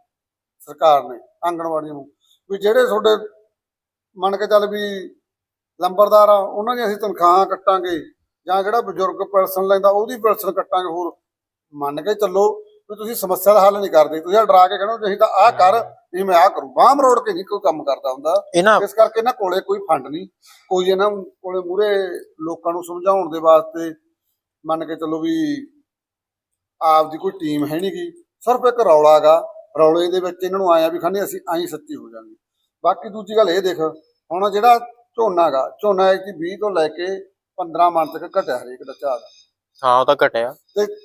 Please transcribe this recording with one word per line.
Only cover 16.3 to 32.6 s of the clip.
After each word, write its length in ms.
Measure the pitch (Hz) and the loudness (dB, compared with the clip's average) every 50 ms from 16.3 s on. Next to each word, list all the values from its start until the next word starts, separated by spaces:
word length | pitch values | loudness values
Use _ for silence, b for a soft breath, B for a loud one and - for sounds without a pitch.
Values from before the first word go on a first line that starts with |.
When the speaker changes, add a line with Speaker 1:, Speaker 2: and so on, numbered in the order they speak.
| - | 4
Speaker 1:
ਆਹ 120 | 170 180 202 | 4 4 4
ਕਰੂੰ। 220 | - 156 143 131 - | 2 0 -8 -4 2
ਬਾਂਹ 200 | 147 180 233 277 | 4 6 6 6
ਮਰੋੜ 240 | 285 277 254 240 - | 6 4 4 2 2
ਕੇ 120 | - 220 190 | 0 -4 -6
ਨਹੀਂ 120 | 175 190 | -8 -8
ਕੋਈ 160 | - 208 202 - | -8 -8 -4 -2
ਕੰਮ 180 | - 156 151 143 | -2 -2 -2 -2
ਕਰਦਾ 280 | 139 135 131 - 135 131 | -4 -4 -4 -4 -6 -6
ਹੁੰਦਾ। 220 | 139 139 156 175 202 202 - - | -6 -4 -2 -2 -2 -2 -2 -2
Speaker 2:
ਇਹਨਾਂ 260 | 175 180 214 214 185 | 0 2 4 4 2
Speaker 1:
ਇਸ 140 | 202 196 - | 2 0 2
ਕਰਕੇ 260 | 220 220 208 - 226 | 2 2 2 2 -2
ਇਹਨਾਂ 120 | 226 247 247 | -2 -2 -2
ਕੋਲੇ 280 | - - 180 180 190 | -2 -4 -4 -2 -4
ਕੋਈ 180 | 185 190 196 214 | -4 -4 -4 -4
ਫੰਡ 280 | 196 190 160 143 127 | -2 -2 -2 -2 -4
ਨਹੀਂ, 200 | 135 143 170 190 190 _ _ _ b b b b b | -6 -12 -12 -14 -16 _ _ _ b b b b b
ਕੋਈ 200 | 185 185 180 185 | -4 -2 0 0
ਇਹਨਾਂ 200 | 190 185 202 208 | 0 0 0 -2
ਕੋਲੇ 500 | 208 202 185 - - _ - 185 185 185 180 175 | -2 -6 -10 -14 -18 _ -12 -10 -8 -8 -8 -6
ਮੂਹਰੇ 260 | 180 202 214 208 202 196 190 180 175 - - - _ - | -4 -2 -2 0 0 -2 -4 -6 -10 -14 -16 -20 _ -14
ਲੋਕਾਂ 320 | 160 165 165 165 - 170 170 | -12 -10 -10 -8 -6 -6 -6
ਨੂੰ 100 | 175 170 | -6 -8
ਸਮਝਾਉਣ 460 | 170 175 175 175 196 196 190 180 160 | -12 -12 -6 -2 0 0 0 -2 -4
ਦੇ 100 | 156 165 | -6 -2
ਵਾਸਤੇ 520 | 160 165 160 156 156 156 - 165 165 160 156 - _ _ _ _ _ _ _ _ _ _ _ _ - | 2 4 4 4 4 0 -8 -10 -10 -10 -10 -14 _ _ _ _ _ _ _ _ _ _ _ _ -10
ਮੰਨ 220 | 156 160 160 151 | -8 -6 -6 -6
ਕੇ 100 | 143 160 | -8 -10
ਚੱਲੋ 240 | 151 160 156 160 160 | -8 -8 -6 -6 -4
ਵੀ 140 | 160 165 165 160 156 147 143 135 - - _ _ _ _ _ _ _ _ _ _ _ _ _ _ _ _ _ _ _ _ _ - | -4 -4 -4 -2 -4 -4 -6 -8 -10 -14 _ _ _ _ _ _ _ _ _ _ _ _ _ _ _ _ _ _ _ _ _ -4
ਆਪਦੀ 380 | 165 160 156 160 156 147 151 156 | 0 2 2 2 2 0 -4 -8
ਕੋਈ 140 | 170 190 196 | -8 -8 -8
ਟੀਮ 340 | - - 151 151 147 147 | -8 -8 -6 -4 -4 -4
ਹੈ 140 | - 156 165 | -4 -4 -4
ਨੀ 100 | 185 196 | -6 -6
ਗੀ। 200 | 170 175 175 175 - _ _ _ _ _ | -6 -8 -10 -12 -14 _ _ _ _ _
ਸਿਰਫ 260 | - 226 247 247 247 | -2 -2 0 0 0
ਇੱਕ 140 | 247 240 240 | 0 0 2
ਰੌਲਾ 380 | 226 190 160 151 151 151 156 151 | 4 4 4 6 6 6 6 6
ਗਾ, 180 | 143 156 160 165 - - - - - _ - 143 | 6 6 4 4 2 -4 -12 -20 -20 _ 0 2
ਰੌਲੇ 320 | 156 156 160 170 175 180 | 4 4 4 2 0 0
ਦੇ 100 | 180 185 | -2 -2
ਵਿੱਚ 240 | 180 180 180 - 185 | -4 -4 -6 -6 -6
ਇਹਨਾਂ 140 | 180 185 196 | -4 -4 -2
ਨੂੰ 140 | 190 180 170 | 2 2 2
ਆਇਆ 160 | 165 160 165 | 2 2 0
ਵੀ 100 | 170 170 | -2 -4
ਖਾਨੇ 260 | 160 170 190 202 190 | -4 -4 -4 -4 -6
ਅਸੀਂ 160 | - 185 190 - - 170 | -6 -8 -10 -8 -6 -6
ਐਂ 120 | 165 175 | -6 -6
ਸੱਚੇ 300 | 151 151 151 147 - 151 | -8 -10 -14 -14 -14 -16
ਹੋ 120 | 123 117 113 | -16 -16 -18
ਜਾਵਾਂਗੇ। 240 | 113 113 113 110 110 _ _ _ _ _ | -20 -20 -20 -20 -20 _ _ _ _ _